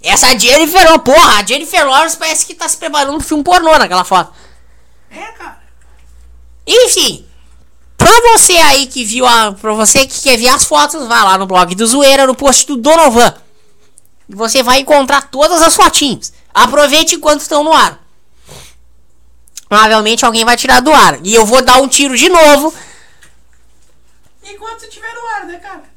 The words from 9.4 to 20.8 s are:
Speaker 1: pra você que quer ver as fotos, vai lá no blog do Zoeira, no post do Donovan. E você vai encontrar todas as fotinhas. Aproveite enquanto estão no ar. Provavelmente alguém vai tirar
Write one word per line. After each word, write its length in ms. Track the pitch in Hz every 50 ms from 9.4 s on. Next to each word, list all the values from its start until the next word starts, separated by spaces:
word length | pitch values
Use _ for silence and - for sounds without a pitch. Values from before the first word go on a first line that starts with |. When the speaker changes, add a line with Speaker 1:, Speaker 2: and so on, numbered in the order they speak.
| 220 208 196
Speaker 1:
pra 200 | 196 - 220 214
você 320 | 220 220 208 - 277 269
que 160 | 262 - -
quer 160 | - 277 247
ver 120 | 220 226 247
as 160 | 262 285 -
fotos, 420 | - 311 294 294 285 311 320 269
vai 160 | 226 233 233 214
lá 140 | 190 190
no 80 | 190 196
blog 280 | 185 185 180 180 170 185
do 100 | 190 226
Zoeira, 400 | 220 240 285 285 269 277 269 269
no 80 | 262 254
post 300 | - 277 277 247 - -
do 80 | - 294
Donovan. 580 | 240 226 285 320 330 320 277 220 233 240 190 - - _ _ _ _ _ _ - _ _ _ _ - _ _ _ _ _
E 80 | - 196
você 260 | 190 226 220 - 269
vai 180 | 254 247 254 269
encontrar 500 | 277 277 302 285 269 254 285 277 - -
todas 320 | - 262 294 320 359 330
as 140 | 330 330 -
fotinhas. 580 | - 392 214 - - - 277 190 - - - - - _ _ _
Aproveite 600 | 190 233 240 262 294 294 269 269 311 320 320 349
enquanto 260 | 330 - 302 302 294
estão 220 | 302 - 320 294 294
no 80 | 320
ar. 280 | 320 277 226 170 147 - - - _ _ _ _ _ _ _ - - - - - - - - - - - - - _ _ - _ _ - - - - - _ _
Provavelmente 560 | 208 214 220 214 220 214 214 214 226 233 262
alguém 180 | 240 220 226 226
vai 120 | 233 240
tirar 240 | 226 - 262 254 254